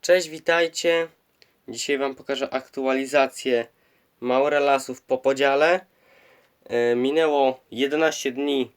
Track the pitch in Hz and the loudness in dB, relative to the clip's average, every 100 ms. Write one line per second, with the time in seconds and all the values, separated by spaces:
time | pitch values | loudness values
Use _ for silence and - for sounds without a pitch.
0 | - 180 160 156 - 170 165 - 170 165 | 4 2 2 -10 -2 0 0 -2 0 0
1 | 165 _ _ _ _ _ - 113 - 139 | -2 _ _ _ _ _ -18 -12 -4 -2
2 | 135 131 - 135 135 135 - - 131 131 | -2 -6 -8 -6 -4 -6 -8 -6 -2 -2
3 | 135 143 135 - 131 120 117 _ _ _ | 0 2 0 -2 -2 -2 -2 _ _ _
4 | _ _ 123 127 143 147 143 139 131 127 | _ _ -2 0 2 2 2 0 -2 -14
5 | _ 127 - 135 139 139 156 185 - _ | _ -2 0 2 2 4 2 2 -2 _
6 | _ _ _ _ _ _ - 120 120 120 | _ _ _ _ _ _ -6 0 0 2
7 | 131 151 160 143 135 127 _ 113 135 147 | 0 2 2 2 2 0 _ -4 -2 2
8 | 160 143 139 123 143 139 120 | 0 0 -6 -4 -2 -2 -4